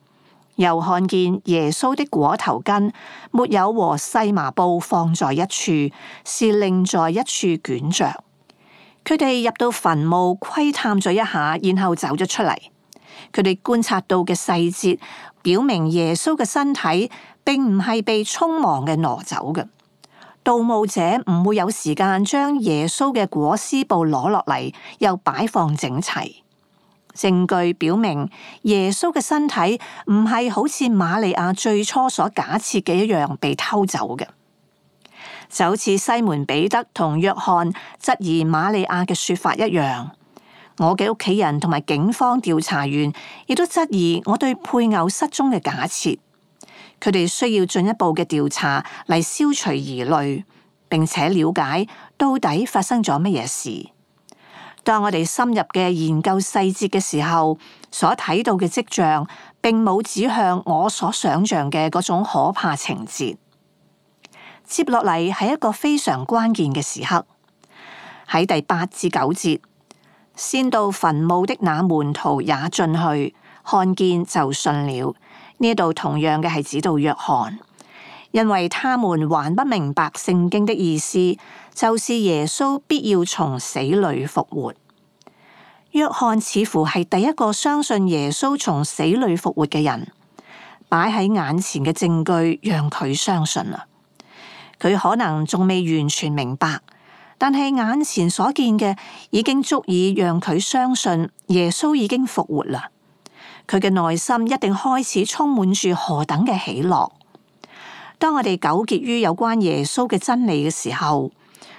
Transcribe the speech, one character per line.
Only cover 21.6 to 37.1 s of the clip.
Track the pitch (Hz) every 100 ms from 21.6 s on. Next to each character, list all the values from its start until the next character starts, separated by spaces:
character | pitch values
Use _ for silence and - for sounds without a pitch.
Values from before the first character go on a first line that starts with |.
| 180
時 | - 156
間 | 147 196 190
將 | 214 285 285 285
耶 | 202 151 165
穌 | - 277
嘅 | 247 190
裹 | 151 147 208
屍 | - 269
布 | - 185 160
攞 | 135 160
落 | 202 -
嚟， | 131 131 - - -
又 | 202 185
擺 | 156 135 214
放 | 202 160 151
整 | 131 127
齊。 | - - - - _ _ _ _ _ _ _
證 | - 196 180 180
據 | 185 175
表 | 170 160 202
明， | 214 147 190 - - -
耶 | 208 202 190
穌 | 202 349
嘅 | 302
身 | - 302 294
體 | 208 175 240 - - -
唔 | 208
係 | 220 233 247
好 | 208 294
似 | -
瑪 | 254 202 165 202
利 | 202
亞 | - 175
最 | 190 226 208
初 | 208 269 262
所 | - 180
假 | - - 202
設 | - 208
嘅 | 185
一 | 175 220
樣 | 170 143 139
被 | 143
偷 | - - 208
走 | 196 - 110 131
嘅。 | - _ _ _ _ _ _ _ - - - - -
就 | - 175
好 | 208
似 | 220 196
西 | - 233
門 | 220 147 139
彼 | 143 196
得 | 233 -
同 | - 160